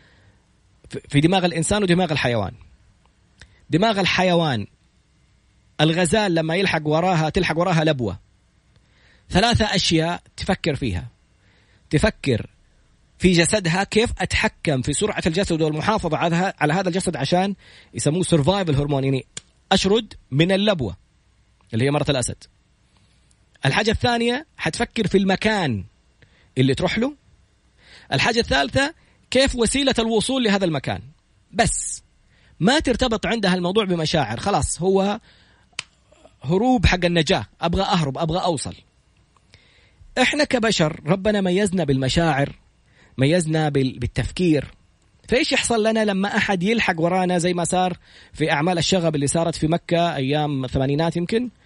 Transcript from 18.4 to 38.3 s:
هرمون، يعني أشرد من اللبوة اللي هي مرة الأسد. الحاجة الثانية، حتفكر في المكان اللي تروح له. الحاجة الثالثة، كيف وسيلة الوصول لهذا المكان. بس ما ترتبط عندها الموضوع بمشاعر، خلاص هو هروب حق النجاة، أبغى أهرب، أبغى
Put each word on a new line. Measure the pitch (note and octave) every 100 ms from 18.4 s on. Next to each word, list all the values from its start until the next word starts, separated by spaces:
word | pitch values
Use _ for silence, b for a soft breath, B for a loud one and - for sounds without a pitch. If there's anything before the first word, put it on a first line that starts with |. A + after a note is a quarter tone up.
| C#3 G3+ F3
هرمون، | C#3 C#3+ C#3
يعني | C3+ C3+ - - - _ -
أشرد | G3 F#3+ A3 A3 - -
من | C3+ F3
اللبوة | G3 G#3 F#3 A2 F2 _ _ _ _ _ _ _
اللي | A2+
هي | C3+
مرة | D3 D3
الأسد. | C3+ A#2+ - - _ _ _ _ _ _ _ _ _ _ _ C3+
الحاجة | E3 A3
الثانية، | G#3+ B3 A#3+ A#3 B3 D#4+ -
حتفكر | E3 - A#3 - F#3+
في | F#3+
المكان | G3 F#3 A3 G#3+ D#3 G#2 - _ _ _ b b b -
اللي | C3
تروح | - F#3 -
له. | B3+ D4+ _ _ _ _ _ _ B B B
الحاجة | - G#3+ A#3
الثالثة، | A3+ C4 C#4 C4+ C#4+ - b b b
كيف | B3 C4+ B3
وسيلة | A3 C#4 C#4 A3+
الوصول | A3+ A3+ - C4
لهذا | A3+ G3
المكان. | F#3 D3 - F#2+ B2 - _ _ _
بس | F3+ G3 - - - - _ b b b b
ما | F3+ D4
ترتبط | D4+ A3 B3+ A3 E3+
عندها | A#3 G3
الموضوع | F#3 F3 G3+
بمشاعر، | F#3+ E3+ D#3 E3+ A#2+ A#2
خلاص | G3 F#3 - -
هو | F3+ F#3+ G3 G#3+ - b b b b - - _ _ _ - _
هروب | C3 F#3 B3 B3+ E3
حق | F3+
النجاة، | F3 E3+ D3+ D#3 G#2+ -
أبغى | E3+ F3+
أهرب، | F#3+ F#3+ C#3+ C3+
أبغى | E3